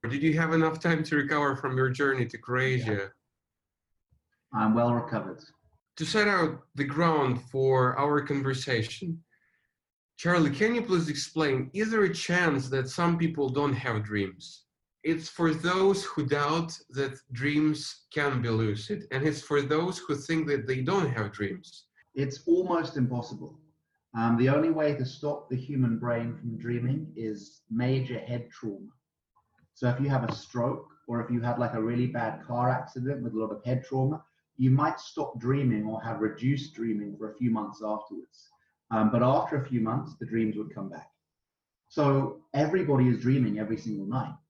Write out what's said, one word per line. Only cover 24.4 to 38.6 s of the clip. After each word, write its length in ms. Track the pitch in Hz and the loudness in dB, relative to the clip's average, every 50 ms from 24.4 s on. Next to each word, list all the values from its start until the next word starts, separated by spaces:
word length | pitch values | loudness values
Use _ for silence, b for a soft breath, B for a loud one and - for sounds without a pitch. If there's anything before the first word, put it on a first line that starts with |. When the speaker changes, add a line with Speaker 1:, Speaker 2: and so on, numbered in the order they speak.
| 123 131 | 6 4
Speaker 2:
only 220 | 143 151 160 165 | 6 4 4 2
way 240 | 160 156 151 147 139 | 2 2 2 2 2
to 100 | 131 127 | 0 -4
stop 420 | 127 - - - 147 143 - - | -6 -6 -6 -4 -4 -4 -4 -6
the 80 | - 127 | -6 -6
human 440 | 127 - - 143 131 127 117 113 110 | -6 -6 -4 0 0 2 2 2 0
brain 360 | 117 120 120 117 117 117 113 - | 0 -2 -2 -2 -2 -6 -8 -8
from 180 | 117 120 113 | -8 -8 -8
dreaming 540 | - - 120 120 120 120 123 139 156 156 - - | -8 -6 -4 -4 -2 0 -2 -2 -2 -4 -8 -10
is 460 | - 113 110 107 101 - - - _ _ _ | -8 -6 -6 -6 -8 -12 -20 -20 _ _ _
major 480 | 110 117 123 127 135 135 127 127 123 | -2 0 0 2 2 0 -2 -4 -6
head 320 | 110 - 120 123 - - - | -8 -6 -6 -8 -8 -8 -10
trauma. 380 | - - - 110 98 95 98 110 _ _ _ _ _ _ _ _ _ _ _ _ _ _ _ _ _ | -16 -10 -8 -8 -8 -10 -14 -20 _ _ _ _ _ _ _ _ _ _ _ _ _ _ _ _ _
So 140 | - 131 123 | -2 -2 0
if 100 | 123 131 | 0 0
you 100 | 139 143 | 0 0
have 180 | 135 127 - | 2 0 0
a 60 | - - | -2 -6
stroke, 540 | - - - - 123 117 135 156 - - - - _ _ | -6 -10 -8 -4 -2 -2 -2 -2 -6 -10 -18 -20 _ _
or 140 | - 120 120 | -6 -4 -4
if 80 | 113 - | -2 -2
you 100 | 123 120 | -2 -2
had, 200 | 113 120 120 117 | 0 -2 0 0
like, 160 | 123 117 113 | -2 -2 -2
a 60 | 110 | -2
really 260 | 110 113 120 120 127 | -2 0 0 0 0
bad 340 | 131 - 120 117 110 - - - | 0 -2 -2 -4 -4 -6 -8 -10
car 240 | - 120 120 123 127 | -6 -2 0 2 2
accident 500 | - - - - - 127 123 139 143 120 | 0 0 -4 -8 -10 -6 -4 -4 -4 -4
with 120 | 120 113 104 | -6 -6 -4
a 40 | |
lot 140 | 110 110 104 | -4 -4 -4
of 120 | 104 - - | -6 -8 -4
head 220 | 123 127 127 - | -2 -2 -2 -2
trauma, 360 | - 135 131 131 139 156 156 b b b b b _ _ | -4 -2 0 0 0 -2 -4 b b b b b _ _
you 160 | - 127 127 | 0 4 4
might 280 | 131 139 151 160 160 - | 6 6 4 2 0 -4
stop 400 | - - - 160 143 - - 113 | -10 -10 -6 -6 -6 -6 -6 -6
dreaming 460 | 113 123 135 143 135 123 110 104 107 | -2 0 0 2 2 2 2 0 -2
or 160 | 107 107 98 | -4 -6 -6
have 200 | 98 113 - 104 | -6 -8 -4 -2
reduced 520 | 107 107 104 - 117 131 143 135 - - - | -2 -2 -2 0 0 0 0 0 -2 -10 -8
dreaming 420 | 113 113 117 107 104 104 101 101 | -6 -4 -2 -2 -2 -4 -8 -8
for 160 | - 107 107 | -10 -10 -10
a 40 | - | -6
few 160 | - 123 117 | -2 0 0
months 320 | 113 107 104 101 101 - 107 | 0 0 -2 -6 -8 -8 -6
afterwards. 600 | 107 107 107 - - 98 - - _ _ - - _ _ _ | -4 -4 -6 -6 -12 -14 -14 -14 _ _ -20 -20 _ _ _